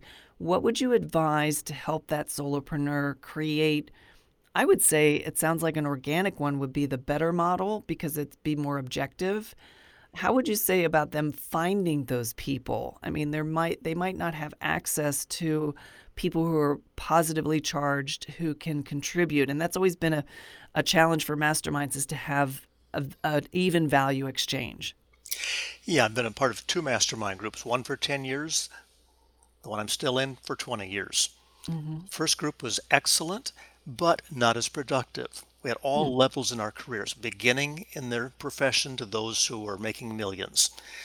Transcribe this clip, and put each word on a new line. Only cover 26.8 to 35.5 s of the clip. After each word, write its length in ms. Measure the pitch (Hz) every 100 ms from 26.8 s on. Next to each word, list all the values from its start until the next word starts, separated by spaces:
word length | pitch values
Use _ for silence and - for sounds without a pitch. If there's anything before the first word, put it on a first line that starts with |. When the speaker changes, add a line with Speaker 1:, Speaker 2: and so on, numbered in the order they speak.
Speaker 2:
mastermind 580 | 151 113 - 113 101 95
groups, 240 | 107 -
one 200 | - 123
for 120 | 120 135
ten 300 | - 139 131
years, 440 | 135 160 156 - - _ _ _ _ _ _ _ _
the 80 | -
one 100 | 104
I'm 100 | 107
still 280 | - 143 127
in 200 | 135 123
for 140 | - 143
twenty 340 | - 113 95
years. 400 | 98 92 - - - _ _ -
Speaker 1:
Mm-hmm. 320 | 165 156 160 185
Speaker 2:
First 300 | - 156 -
group 240 | 151 -
was 160 | 127 101 -
excellent, 640 | 139 - - 160 202 - - - _ -
but 360 | 117 170 165 -
not 260 | 135 120 117
as 100 | -
productive. 760 | 151 139 139 - - - - -